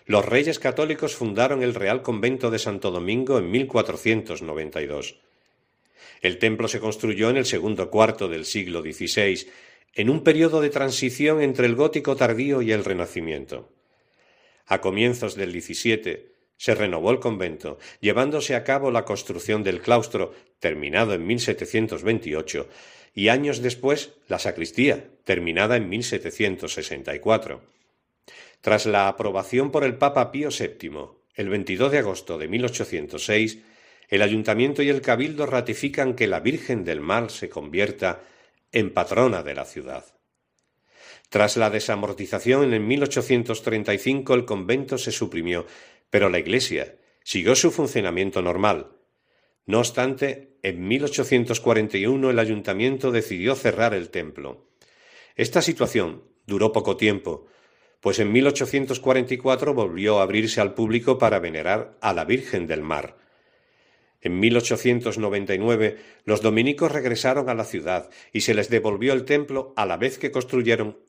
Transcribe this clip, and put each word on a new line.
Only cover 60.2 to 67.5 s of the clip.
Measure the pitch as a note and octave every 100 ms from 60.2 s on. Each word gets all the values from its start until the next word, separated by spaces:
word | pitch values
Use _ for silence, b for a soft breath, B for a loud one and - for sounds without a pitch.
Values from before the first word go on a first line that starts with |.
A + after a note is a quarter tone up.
abrirse | F#2+ G#2+ A2 -
al | G2+ -
público | A2 A2+ G#2+ G2+
para | A2+ G2+
venerar | E2+ D#2+ D#2+ G#2+ A#2 -
a | A2
la | F2
Virgen | D#2+ B2+ - G2 E2
del | D#2
Mar. | D#2 D2+ - - b b b b b b b b b b
En | F2+ F2+
mil | A2+ A#2
ochocientos | A#2 A#2 B2 A#2+ A#2 G#2
noventa | G#2 G2+ G2
y | F#2+
nueve | A2+ A2+ G#2+ - B B B
los | G#2+
dominicos | A2 A2 C3 C#3+ E3
regresaron | D3 B2 A2+ C3 C3+
a | B2+